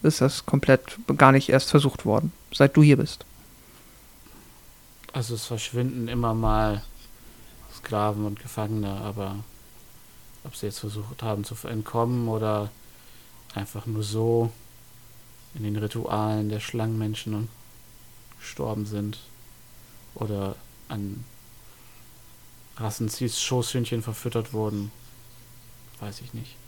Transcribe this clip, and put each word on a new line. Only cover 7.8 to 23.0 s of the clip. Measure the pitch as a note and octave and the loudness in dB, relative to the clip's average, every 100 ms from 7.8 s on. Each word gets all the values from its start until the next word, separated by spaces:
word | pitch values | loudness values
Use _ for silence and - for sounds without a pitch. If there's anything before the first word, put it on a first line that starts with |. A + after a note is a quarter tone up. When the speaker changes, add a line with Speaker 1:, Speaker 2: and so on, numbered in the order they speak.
| - G#2 G#2+ G#2 G#2 | -4 0 0 0 -4
Speaker 2:
und | G#2 | -6
Gefangene, | - - G#2+ A2 G2+ | -10 -6 -4 -2 -2
aber | G2 G2+ G#2 G2 G2+ A2 - - - - - - - - - | -4 -6 -6 -6 -6 -10 -18 -20 -20 -20 -20 -20 -20 -20 -18
ob | - - | -16 -8
sie | G#2 | -8
jetzt | G#2 | -6
versucht | G#2+ G#2+ G#2+ - | -8 -8 -10 -8
haben | A2+ G#2 G#2 | -4 -4 -4
zu | A2+ - | -8 -6
entkommen | A2+ G#2+ A#2 A#2 B2 A#2 | -6 -2 0 2 0 0
oder | A2 A2 G#2+ G#2 - - - - - - - - - | 0 0 0 -2 -8 -20 -20 -20 -20 -20 -20 -12 -8
einfach | G2+ G#2+ A#2 | -8 -8 -4
nur | G#2+ | -4
so | G#2 A2 A2+ A#2 A#2 - - - - - - - - - - D3 | -2 0 2 4 2 -2 -20 -20 -20 -20 -20 -20 -20 -20 -16 -8
in | |
den | G#2+ G#2 | -4 -2
Ritualen | G#2 A#2+ - G#2+ G#2+ G#2+ G#2+ | -2 -4 -2 -2 0 0 0
der | G#2+ | -4
Schlangenmenschen | - A#2 A2 A2 G#2+ G#2+ - | -4 -4 -2 -2 -2 -4 -4
und | G#2+ A2 - - - - - - - - - | -4 -6 -10 -20 -20 -20 -20 -20 -20 -20 -18
gestorben | - - A2+ G#2+ G#2 | -16 -8 -6 -4 -4
sind | G#2 G#2 G#2+ - - - - - - - - - - | -4 -6 -8 -14 -20 -20 -20 -20 -20 -20 -20 -18 -8
oder | G#2+ G2+ G2 - - - - | -4 -2 -4 -6 -14 -20 -10
an | G#2 G2+ G#2+ B2 - - - - - - - - - - - - - - - | -8 -6 -8 -12 -18 -20 -20 -20 -20 -20 -20 -20 -20 -20 -20 -20 -20 -20 -8
Rassenzis | A2 - | -6 -2